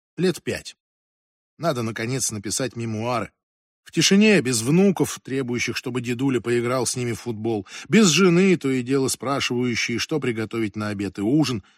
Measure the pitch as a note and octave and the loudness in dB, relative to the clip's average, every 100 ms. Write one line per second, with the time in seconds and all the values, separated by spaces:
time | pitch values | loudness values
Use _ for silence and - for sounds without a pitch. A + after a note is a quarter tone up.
0 | _ - F3+ - - F2 - - _ _ | _ -2 -2 -2 -6 -8 -10 -20 _ _
1 | _ _ _ _ _ - D#3+ B2 A2+ A2 | _ _ _ _ _ -6 -4 -2 -4 -4
2 | A#2 C3 - G#2+ G#2 - B2+ A#2+ A#2 G#2+ | -4 -4 -4 -6 -8 -6 -6 -6 -6 -4
3 | A#2+ A#2+ G2 _ _ _ _ _ - E3 | -4 -4 -6 _ _ _ _ _ -8 -2
4 | - G3 A3 F#3 B2 A#2 A#2 E3+ G3 D#3+ | 2 4 6 4 2 -2 2 4 4 4
5 | C#3+ - - C3+ B2 A#2+ - A2 C3 B2 | -2 -4 -8 -6 -4 -4 -4 -6 -6 -6
6 | A#2+ A#2+ C3+ A#2+ A#2+ A#2+ A#2+ C3 A2+ B2+ | -6 -2 0 0 0 0 0 -2 -2 -4
7 | A#2+ A2 A#2+ G#2+ A2+ G#2+ - - - G#3 | -4 -6 -8 -6 -4 -4 -6 -14 2 6
8 | G3 D3 G3 E3+ F#3+ E3+ C3+ C3 B2 C#3 | 6 6 6 6 6 4 2 -2 0 0
9 | C3 - B2+ C3+ - B2 B2 A2 - A2+ | 0 -2 -4 -4 -2 0 0 -2 -2 -4
10 | - D#3 B2 A2+ A2 A2+ A2 G#2+ G#2 G2+ | -2 -2 -2 -4 -4 -4 -4 -4 -6 -4
11 | G2 G2+ G2+ D3+ C3 A2+ - | -6 -2 0 2 2 -2 -8